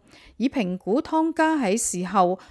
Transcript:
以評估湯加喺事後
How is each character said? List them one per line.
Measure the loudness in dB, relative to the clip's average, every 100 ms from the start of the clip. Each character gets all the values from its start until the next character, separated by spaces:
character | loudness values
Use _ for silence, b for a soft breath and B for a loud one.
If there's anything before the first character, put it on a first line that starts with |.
| b b b b
以 | -4
評 | -2 -4 -4
估 | -2 -2
湯 | 0 0 0
加 | 2 0 2
喺 | 0
事 | 0 -2 -4
後 | -2 2 2 0 B